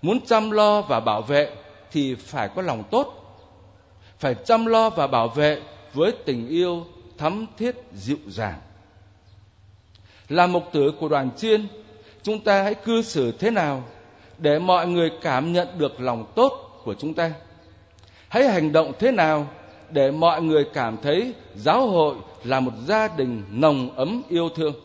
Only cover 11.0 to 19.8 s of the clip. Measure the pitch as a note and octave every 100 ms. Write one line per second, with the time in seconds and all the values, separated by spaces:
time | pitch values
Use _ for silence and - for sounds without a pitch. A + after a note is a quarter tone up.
11 | D#3 D3 C3 A#2+ A3+ G#3+ G#3 - - -
12 | - - - G#3+ G#3+ G3 G3 G#3+ A3 A3+
13 | A3+ D#3 B2 A2+ G3+ A3+ D#3 C3+ A#2+ -
14 | - - - - D#3 D3 F#3 F3+ F3 F3
15 | E3 E3 E3 C3 D#3 F3 - F3+ C#3+ -
16 | B2+ A#2 A2 - C4 C4 - - - G2+
17 | D3 D#3+ E3 D3+ - - - - _ _
18 | - - - A3 C4+ F#3+ D#3 D#3 D3+ C3+
19 | A#3 A#3 D#3+ D3+ C#3+ - - -